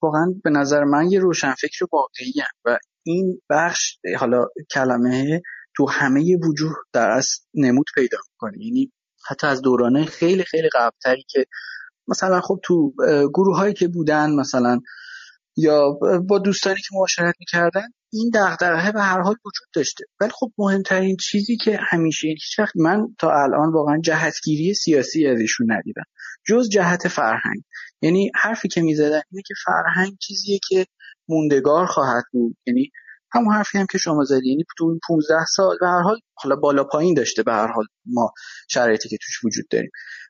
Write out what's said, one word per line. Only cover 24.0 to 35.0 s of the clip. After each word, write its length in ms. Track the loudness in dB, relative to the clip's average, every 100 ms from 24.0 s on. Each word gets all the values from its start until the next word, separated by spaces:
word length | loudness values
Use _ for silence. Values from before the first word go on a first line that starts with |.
جهتگیری 680 | 0 0 -2 -4 -2 0 0
سیاسی 540 | -2 2 2 2 0 2
از 120 | 2
ایشون 320 | 0 0 0
ندیدم 320 | -2 -4 -12 -14 -18 -20 -10 0
جز 220 | 2 2
جهت 380 | 2 2 0 -2
فرهنگ. 560 | 0 0 0 -4 -8 -12 -20 -18 -2
یعنی 300 | 2 2 2 0
حرفی 320 | -2 -2 -4
که 140 | 0
می‌زدن 400 | 2 2 2 0 -4
اینه 120 | -14 -14
که 60 | -6 -2
فرهنگ 520 | 0 0 0 -2 -4
چیزیه 380 | -12 -8 -4 -4 0
که 160 | 0 0 _ -20 -16 -2
موندگار 580 | 0 2 4 4 2 2
خواهد 380 | 0 0 -2 -2
بود، 260 | -2 -2 -4 -2
یعنی 240 | 0 -2 -6 -20 -20 -4 0
همون 180 | 2
حرفی 240 | 2 0 -2
هم 80 | -2
که 120 | -2
شما 260 | 0 0
زدی، 260 | 2 2 2
یعنی 140 | -2 -4 -2
تو 80 | -2
این 140 | -2